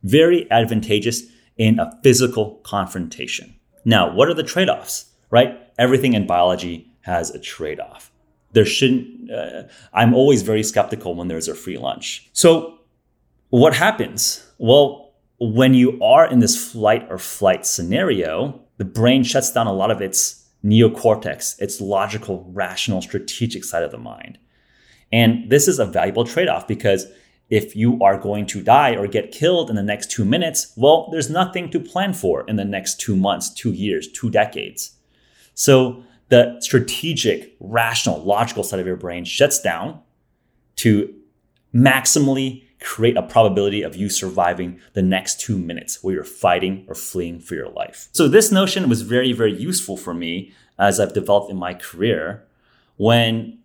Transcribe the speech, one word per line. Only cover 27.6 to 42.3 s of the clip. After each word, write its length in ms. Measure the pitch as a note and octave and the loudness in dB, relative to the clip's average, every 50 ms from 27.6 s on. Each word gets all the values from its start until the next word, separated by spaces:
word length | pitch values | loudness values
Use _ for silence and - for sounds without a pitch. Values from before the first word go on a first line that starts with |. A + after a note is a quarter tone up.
| G2+ - - | -2 -2 -4
you 240 | G#2+ A2 A#2 A#2+ A#2 G2 | 0 0 0 2 4 4
are 140 | G2 G2 F#2+ | 4 4 2
going 280 | - G2 G2+ G#2 G#2 F#2 | -4 -6 -6 -6 -6 -8
to 140 | - G#2 | -8 -8
die 340 | - G#2+ A#2 C#3 D3 C3+ A#2 | 2 4 4 6 6 2 0
or 120 | F#2+ G2+ G2 | -2 -4 -2
get 240 | F#2+ A2 G#2 - | -2 -4 -4 -4
killed 380 | - - D3 E3 F#3 F3 D#3+ - | -8 -2 0 0 0 0 -2 -2
in 60 | A2 | -4
the 60 | G#2 | -4
next 300 | G2+ G#2 G#2 G#2 - - | -2 -2 -4 -6 -6 -10
two 140 | - - G#2+ | -6 -4 0
minutes, 460 | F#2+ B2 E3+ F3+ D#3+ C#3+ - - - _ | 0 0 0 0 -2 -4 -6 -6 -6 _
well, 340 | - A#2+ C#3+ D#3 E3 D#3+ - | 2 4 4 4 4 0 -8
there's 180 | E3 D#3+ D3 A#2 | -6 -6 -6 -4
nothing 420 | D3+ F3 F#3 F#3 - F3+ F3 E3+ | -2 -2 -2 -2 -4 -10 -10 -6
to 80 | - E3+ | -6 -6
plan 340 | - - - F3+ G3 G3+ F#3 | -8 -6 -6 -6 -4 -4 -6
for 340 | - - F#2 D#2+ C2+ - - | -4 -2 -2 -2 -4 -4 -6
in 100 | G#2+ G#2 | -6 -4
the 80 | G2 | -4
next 340 | G2+ G2+ F#2+ F#2 - - - | -4 -6 -6 -6 -8 -8 -8
two 160 | - - G#2 | -6 -4 -2
months, 340 | F#2 F#2+ G2+ F#2+ E2 - - | 0 0 0 0 -2 -4 -10
two 220 | - - - A#2+ | -12 -8 -6 -6
years, 360 | F#2 D#2 F#2+ G#2 F2+ D#2 D2+ - | -6 -4 -4 -4 -4 -4 -6 -10
two 180 | _ - - A#2 | _ -8 -8 -2
decades. 680 | A#2 G#2+ G#2+ G#2+ - - G#1 G1+ - - - - _ _ _ _ _ _ _ _ _ _ _ _ _ | 0 0 0 0 -4 -12 -12 -12 -12 -14 -14 -14 _ _ _ _ _ _ _ _ _ _ _ _ _
So 480 | - - - C3+ C3 B2+ B2 B2 - - _ _ _ _ _ | -4 4 4 6 6 4 2 -2 -10 -18 _ _ _ _ _
the 300 | B2+ A#2+ B2 A#2+ A#2+ - | 6 6 6 4 0 -8
strategic, 960 | - - - B2+ A#2+ - - - - E3 D#3+ - - A2+ F2+ - - - _ _ | -8 0 0 0 0 0 -8 -8 -6 -6 -6 -2 -2 -2 -2 -2 -6 -16 _ _
rational, 600 | F2 F#2 A2 A#2 A#2 A2+ A#2 A2+ - A2+ E2+ D2+ | -16 -6 -2 -2 -2 -2 -2 -4 -4 -4 -4 -4
logical 420 | D#2+ F#2 G2+ G#2 A#2 A2+ - - G2 | -2 0 0 0 0 -2 -4 -6 -6
side 160 | - - F#2+ | -6 -6 -6
of 60 | F2+ | -4
your 100 | F#2 F2+ F2 | -6 -6 -8
brain 280 | - F2+ E2+ F2 F2 | -8 -12 -10 -10 -10
shuts 340 | F2 - - C#3 C#3+ - - | -10 0 0 0 0 0 -2
down 400 | - F#2 E2 E2 F#2+ C#3 E3 - _ _ _ _ _ _ _ _ _ _ _ _ _ _ _ | -4 -4 -6 -6 -8 -12 -12 -16 _ _ _ _ _ _ _ _ _ _ _ _ _ _ _
to 400 | - - A#2 G#2+ G2+ G2+ - - - _ _ _ _ _ _ _ _ _ _ - | -2 2 2 2 2 0 -4 -10 -20 _ _ _ _ _ _ _ _ _ _ 0
maximally 920 | B2 B2+ C#3 C3 C3+ - - - D#3+ C#3+ C#3 | 4 4 4 4 2 0 0 0 2 2 2